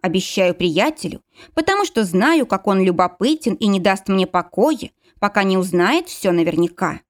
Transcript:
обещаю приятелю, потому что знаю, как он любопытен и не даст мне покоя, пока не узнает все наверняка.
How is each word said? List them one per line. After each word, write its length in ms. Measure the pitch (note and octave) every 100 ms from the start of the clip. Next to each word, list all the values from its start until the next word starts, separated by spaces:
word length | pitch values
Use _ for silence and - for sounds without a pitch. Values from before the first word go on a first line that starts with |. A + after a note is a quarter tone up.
обещаю 540 | F#3 F3+ F#3 - F3+ F3
приятелю, 640 | F3+ D#3+ C4 G#3 E3+ - _ _ -
потому 320 | - D#4+ G4 G4+
что 200 | - G3
знаю, 420 | F3+ B3+ E4 B3+
как 180 | F#3 -
он 160 | F#3+
любопытен 720 | F#3 F3 F3+ - A#3 D#4 A#3+
и 140 | - G#3
не 120 | G3
даст 260 | F#3 F#3+ -
мне 180 | F#3+ F#3
покоя, 680 | F3+ - - C4+ D4 - _ _ _
пока 240 | G3+ G#3
не 140 | F#3+ F#3
узнает 500 | F#3 F3 F3+ D#4 E4+
все 240 | - F#3+
наверняка. 720 | F3 E3+ E3 E3+ - F3 - _